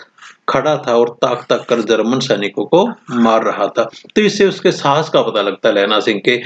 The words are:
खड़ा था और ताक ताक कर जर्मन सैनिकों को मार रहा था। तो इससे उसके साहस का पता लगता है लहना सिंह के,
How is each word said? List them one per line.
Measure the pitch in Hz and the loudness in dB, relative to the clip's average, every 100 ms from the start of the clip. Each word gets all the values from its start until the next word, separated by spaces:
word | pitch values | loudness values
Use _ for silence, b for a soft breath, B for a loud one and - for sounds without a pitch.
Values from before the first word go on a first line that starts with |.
| B B B B - | B B B B -4
खड़ा | 139 139 143 | -2 0 -2
था | 127 | 0
और | 117 120 | 0 0
ताक | - 131 120 - | 0 -4 -2 -2
ताक | 120 - | -4 -2
कर | 117 | -2
जर्मन | 107 110 110 131 | 0 0 0 -2
सैनिकों | 123 101 101 - | -2 -2 -4 -6
को | 101 165 208 - - | 0 2 2 -2 -6
मार | 120 117 113 | 0 2 2
रहा | 101 95 98 | 0 -2 -2
था। | - 113 B B - | -2 -4 B B 0
तो | |
इससे | 208 208 196 | 0 2 0
उसके | 190 185 | 2 -2
साहस | - 143 143 160 | 0 0 0 0
का | 147 | 0
पता | 113 107 | 0 0
लगता | 101 95 117 | -2 -2 0
है | |
लहना | 101 101 107 | 2 2 0
सिंह | 104 101 | 0 -2
के, | 123 120 | 0 -2